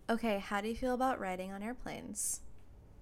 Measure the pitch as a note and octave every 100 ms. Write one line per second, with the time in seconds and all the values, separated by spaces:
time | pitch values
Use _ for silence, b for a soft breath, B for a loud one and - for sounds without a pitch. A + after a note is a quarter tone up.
0 | - A3+ A#3 G3+ G3 G3+ G#3+ A3+ B3+ B3
1 | C4 B3 F#3+ F#3 F#3+ G3 G#3+ B3 - -
2 | - G#3 - - - - - - - -